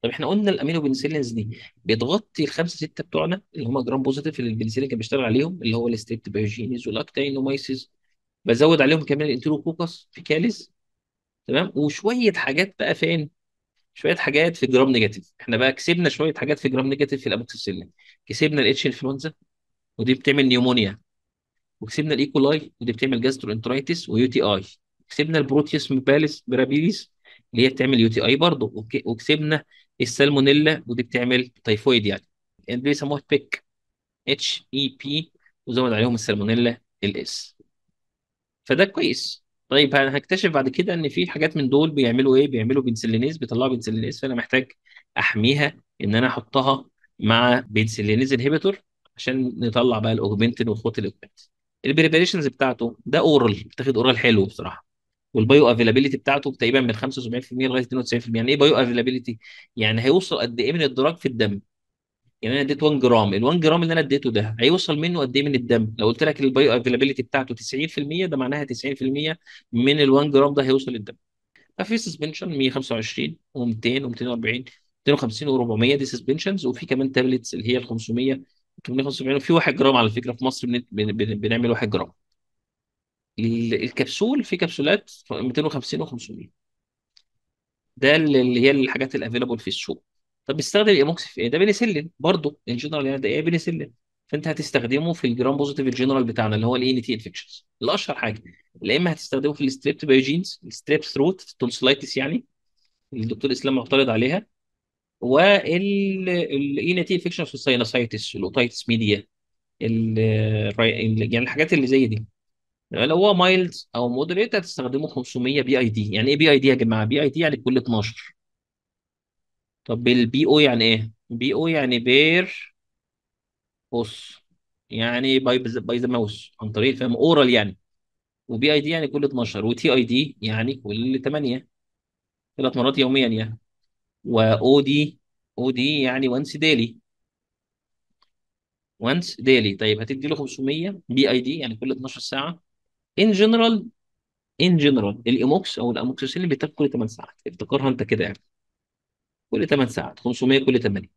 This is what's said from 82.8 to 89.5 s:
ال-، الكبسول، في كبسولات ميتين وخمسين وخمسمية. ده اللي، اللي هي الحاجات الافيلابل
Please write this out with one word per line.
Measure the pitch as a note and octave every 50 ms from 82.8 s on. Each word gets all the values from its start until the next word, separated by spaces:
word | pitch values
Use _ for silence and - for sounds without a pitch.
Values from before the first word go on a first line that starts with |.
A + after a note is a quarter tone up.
| _ _ _ _ _ _ _ _ _ _ _ -
ال-، | A2 A2+ A#2 A#2 A#2 A#2 A2+
الكبسول، | - - A#2+ - - C3 - - - G3+ A3+ C4+ D4+ A#3
في | - -
كبسولات | F3+ F#3 E3 - - C#3+ D3 F3+ G#3+ - - - - _ _
ميتين | C3 D2+ G2+ B2+ B2 D3 D3+
وخمسين | D#3 D3 C#3 A#2+ - - B2
وخمسمية. | D#3 D#3 - A#2 - - - - - - _ _ _ _ _ _ _ _ _ _ _ _ _ _ _ _ _ _ _ _ _ _ _ _ _ _ _ _ _
ده | - B2 C3+ D3
اللي، | D#3 D#3+ D3+ C#3+ C3
اللي | B2+ B2+ B2 A#2+
هي | A#2+ C#3
الحاجات | C#3 C#3 C3 B2+ - C3 C3 C3 -
الافيلابل | C3 - A2+ A#2 A#2+ A#2+ B2